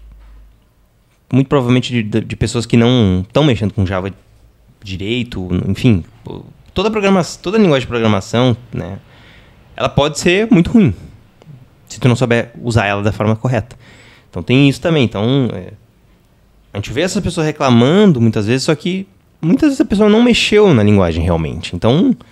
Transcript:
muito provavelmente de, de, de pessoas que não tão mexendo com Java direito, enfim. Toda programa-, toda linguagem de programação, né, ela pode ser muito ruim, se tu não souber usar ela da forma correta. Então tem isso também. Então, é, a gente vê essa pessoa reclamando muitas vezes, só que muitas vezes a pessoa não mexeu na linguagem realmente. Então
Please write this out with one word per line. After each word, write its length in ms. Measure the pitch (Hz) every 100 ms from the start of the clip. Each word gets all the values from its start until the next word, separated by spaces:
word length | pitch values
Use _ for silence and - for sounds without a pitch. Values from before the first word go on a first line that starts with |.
| - - - - - _ _ _ _ _ _ _ _
muito 160 | 123 135
provavelmente 440 | 143 120 123 -
de, 120 | 123
de, 180 | 107 110
de 140 | - 101
pessoas 300 | 113 120 110
que 100 | 120
não 480 | 117 127 101 92 95
tão 100 | 135
mexendo 300 | 151 104 104
com 100 | 101 92
Java 260 | 95 95 - _ _ _ _ _ _
direito, 640 | 98 92 98 123 120 - 90 90 -
enfim. 360 | 98 127 98 80 - - 92 - - -
Toda 200 | - 208
programa-, 320 | 220 196 196 160 -
toda 160 | 175 220
linguagem 240 | 196 135
de 60 | 120
programação, 680 | 120 113 101 - 117 127 120 -
né, 280 | - 87 98 - - - - - _ _ -
ela 140 | 131
pode 300 | - 147 151
ser 280 | 180 185 226
muito 180 | 175 175
ruim, 240 | 233 170 90 - - _ _ - - - _ _
se 120 | -
tu 80 | 127
não 80 | 117
souber 360 | 123 117 - -
usar 240 | 120 110 101
ela 160 | 101
da 100 | 104
forma 240 | 110 107 110
correta. 400 | 127 127 - - - - - - _
Então 140 | 92
tem 260 | 85 127 143
isso 100 | 131
também. 240 | 175 160 113
Então, 440 | 98 110 139 120
é, 200 | 95 90 104 _ _ _ _ _ _ _ _ _
a 60 | 101
gente 160 | -
vê 80 | 117
essa 180 | 180 202
pessoa 220 | 185 170
reclamando 800 | 156 147 135 117 123 185 208 127
muitas 240 | 117 110 104
vezes, 180 | 131
só 120 | 151 151
que 320 | 175 185 190 _ _ _
muitas 280 | 156 262 302
vezes 120 | 269
a 40 | -
pessoa 220 | 196 214
não 140 | 214
mexeu 500 | 247 226 - 208 208
na 100 | 127
linguagem 400 | 104 104 87 82
realmente. 520 | 82 82 78 64 - 87
Então 400 | 110 143 262 - -